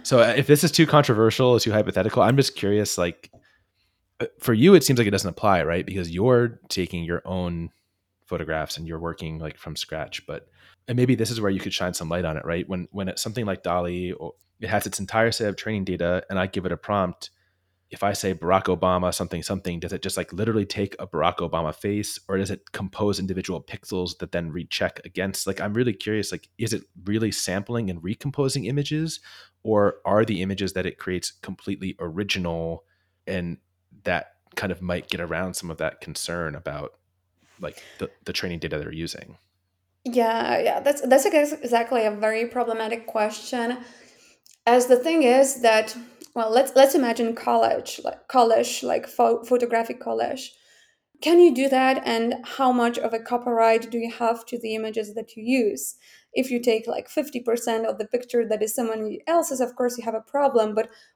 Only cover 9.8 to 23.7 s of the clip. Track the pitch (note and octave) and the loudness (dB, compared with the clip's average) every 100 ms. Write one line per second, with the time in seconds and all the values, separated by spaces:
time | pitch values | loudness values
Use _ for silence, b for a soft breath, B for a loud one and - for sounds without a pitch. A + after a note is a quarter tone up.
9.8 | - D#2 D2+ - - D2+ - b b _ | -8 -8 -8 -12 -12 -14 -16 b b _
10.8 | - A#2+ B2 A#2 A2+ A#2 G#2 F#2+ G2 - | -4 4 4 4 0 0 0 0 -2 -4
11.8 | F2+ F2 D#2+ F2 E2+ D#2 D2+ E2+ F2 F#2 | -4 -4 -4 -2 -2 -4 -4 -4 -4 -8
12.8 | - G2 F#2+ - - G#2+ G#2 F#2 F2+ F2 | -8 -8 -6 -6 -6 -4 -4 -4 -2 -2
13.8 | F2 F2+ F2+ - E2+ - _ _ G#2+ G#2+ | -2 -4 -6 -8 -12 -16 _ _ -4 -2
14.8 | G2+ - F#2+ A2+ A2+ A2 G#2+ F#2+ A2 G#2+ | -2 -6 -2 2 2 0 -4 -4 -4 -4
15.8 | F#2 F2 F2 F2+ - F#2+ F#2+ G2+ F2+ E2+ | -4 -2 0 -2 -2 -4 -2 -4 -4 -6
16.8 | - G#2 F2+ - - _ _ _ _ _ | -2 -2 -2 -4 -16 _ _ _ _ _
17.8 | _ - G2+ G2+ G2 F2 E2+ F#2+ - F2 | _ -4 -2 0 -2 -2 2 2 2 2
18.8 | F#2 F2+ F2+ - F#2 F2 - G2 F#2 E2+ | 2 2 0 -2 -4 -6 -6 -6 -6 -6
19.8 | F2+ F#2 F#2+ F#2 F2 F2 A2 A2 G2 - | -6 -8 -6 -6 -6 -4 0 0 -2 -4
20.8 | G2+ - F#2 D#2+ D#2+ - E2+ E2 D#2+ - | -6 -8 -8 -2 0 0 -4 -2 -4 -4
21.8 | G#2 G#2 G2+ - - F#2+ G2 G2+ _ - | -4 -4 -4 -10 -4 -2 -2 -6 _ -10
22.8 | F#2+ - G#2 F#2+ F#2+ F#2 F#2 F2 - | -10 -2 -2 0 -4 -6 -6 -8 -10